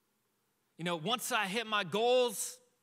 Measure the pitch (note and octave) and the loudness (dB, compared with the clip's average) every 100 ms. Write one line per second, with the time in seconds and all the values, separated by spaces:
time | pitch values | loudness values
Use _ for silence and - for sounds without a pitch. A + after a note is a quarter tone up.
0 | _ _ _ _ _ _ _ - F3 E3+ | _ _ _ _ _ _ _ -8 -4 -4
1 | E3+ B3 - A#3 G3 A3+ A3 G#3+ F3+ G3 | -2 -4 -2 -2 0 -2 -2 -2 0 2
2 | A#3+ B3+ A#3+ F#3+ - - _ _ | 4 4 4 -2 -8 -12 _ _